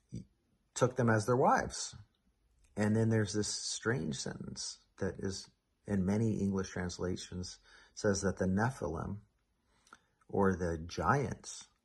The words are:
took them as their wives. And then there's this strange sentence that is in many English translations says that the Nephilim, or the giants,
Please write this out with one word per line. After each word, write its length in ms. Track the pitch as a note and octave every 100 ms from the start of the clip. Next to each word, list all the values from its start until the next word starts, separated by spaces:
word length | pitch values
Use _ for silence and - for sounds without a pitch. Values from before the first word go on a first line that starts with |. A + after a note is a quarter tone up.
| - - - _ _ _ _
took 240 | - B2 -
them 120 | A#2+
as 160 | A2 G#2
their 120 | B2
wives. 580 | F3 B3+ - - - - - _ _ _ _ _ _ -
And 180 | G#2
then 160 | A2 A2+
there's 240 | A2+ G#2+
this 140 | G#2 G#2
strange 680 | - - - A2+ B2+ D#3 G2
sentence 640 | - - - - - - _ -
that 160 | G2 -
is 300 | G2 F#2 - _ _ _ -
in 180 | G2+ F#2
many 340 | G#2 A2+ G2
English 300 | G2 G2 F#2+
translations 880 | F#2+ F2+ - F2+ F2+ - F#2 F2+ - _ - - -
says 260 | G#2+ F#2+
that 160 | F#2+ -
the 80 | F#2
Nephilim, 720 | F#2+ A#2 - - D#2+ - G2+ - _ _ _ _ _ _ - _ _ -
or 260 | G2 G2 F2+
the 220 | F2 E2 E2+
giants, 760 | - E2+ C#3 G#2+ - - - - _